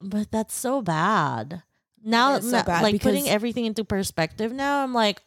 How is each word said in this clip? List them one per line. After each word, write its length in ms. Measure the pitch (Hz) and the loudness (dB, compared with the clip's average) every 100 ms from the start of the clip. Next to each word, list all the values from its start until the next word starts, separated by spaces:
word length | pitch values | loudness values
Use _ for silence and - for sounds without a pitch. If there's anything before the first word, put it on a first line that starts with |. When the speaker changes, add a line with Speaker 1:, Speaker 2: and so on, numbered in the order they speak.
Speaker 1:
but 320 | 190 208 208 | -8 -6 -4
that's 220 | 220 220 | -4 -4
so 280 | - 247 240 | -6 -4 -2
bad. 800 | 185 156 180 214 143 120 120 175 - _ _ _ | -2 0 2 2 0 -2 -8 -12 -16 _ _ _
Now, 320 | 214 233 262 | 0 2 4
Speaker 2:
It 40 | 262 | 2
is 60 | 226 | 0
so 60 | 240 | 0
Speaker 1:
na-, 60 | |
Speaker 2:
bad 180 | - 170 | 2 2
Speaker 1:
like, 180 | 208 208 | 2 2
putting 220 | 254 202 | 2 2
Speaker 2:
because 120 | 285 | 2
Speaker 1:
everything 320 | 208 233 240 226 | 0 0 -2 -2
into 180 | 220 | -2
perspective 680 | 208 196 196 - 160 - 220 | -2 -2 -2 -2 -4 -2 -6
now, 300 | 262 277 285 | -2 -2 0
I'm 100 | 269 | 0
like, 300 | 240 214 202 | 2 2 0